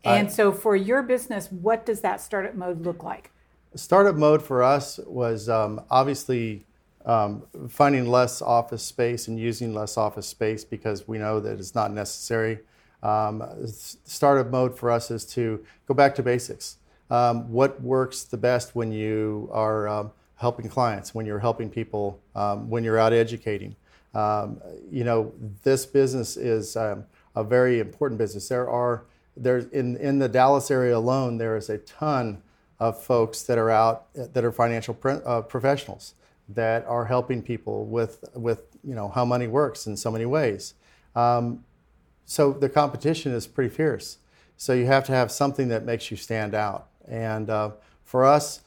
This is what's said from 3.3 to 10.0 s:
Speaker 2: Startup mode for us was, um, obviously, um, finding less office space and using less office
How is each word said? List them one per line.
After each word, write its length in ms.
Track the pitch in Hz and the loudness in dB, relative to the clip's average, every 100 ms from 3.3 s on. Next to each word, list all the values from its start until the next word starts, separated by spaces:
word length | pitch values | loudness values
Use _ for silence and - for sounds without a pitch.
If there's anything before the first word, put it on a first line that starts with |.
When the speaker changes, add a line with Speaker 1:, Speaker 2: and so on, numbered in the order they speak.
| _ _ _ _ - | _ _ _ _ -18
Speaker 2:
Startup 400 | - 185 202 156 | 4 6 6 6
mode 260 | 151 151 | 6 6
for 220 | 151 131 | 4 4
us 360 | 127 143 135 - - | 4 4 0 -12 -10
was, 420 | 123 117 113 104 | -4 -2 -2 0
um, 340 | 113 107 110 - | 0 0 -4 2
obviously, 760 | 127 135 139 - 123 113 104 - _ _ _ - | 4 4 0 -2 -2 -2 -8 -14 _ _ _ 0
um, 380 | 113 104 104 - - 127 | 2 2 -4 -12 -14 -14
finding 360 | - 143 139 120 | 2 4 4 4
less 360 | 123 123 - | 4 2 0
office 420 | - 117 113 113 | 2 2 2 -8
space 460 | - - 120 117 - | -10 -2 -2 -2 -6
and 100 | 113 | -4
using 340 | 117 110 117 | -4 -4 -6
less 220 | 107 107 | -6 -4
office 320 | - | 0